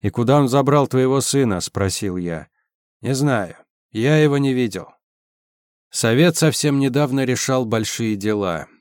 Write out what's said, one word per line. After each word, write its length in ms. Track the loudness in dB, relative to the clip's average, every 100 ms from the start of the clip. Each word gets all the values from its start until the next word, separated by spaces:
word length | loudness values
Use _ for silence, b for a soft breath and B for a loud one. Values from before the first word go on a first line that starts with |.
"И 80 | -4
куда 300 | -2 2 4
он 80 | 4
забрал 400 | 2 2 2 2
твоего 340 | 0 2 0
сына?" 400 | 0 0 0 -2
спросил 560 | -4 -2 -2 -2 -6 -6
я. 300 | -6 -8 -12 _ _ _ _ _
"Не 140 | -6 -2
знаю, 420 | 0 0 -4 -12 _ _ _
я 260 | -2 2 4
его 200 | 4 2
не 160 | 0
видел". 360 | 0 -2 -4 -14 _ _ _ _ _ _ _ _ _ _
Совет 460 | -2 2 4 4 4
совсем 440 | 0 2 0 0
недавно 440 | 0 0 0 0
решал 420 | -2 -2 0 -2 0
большие 500 | -2 -4 -4 -4 -2
дела. 500 | -2 -2 -2 -4 -8 _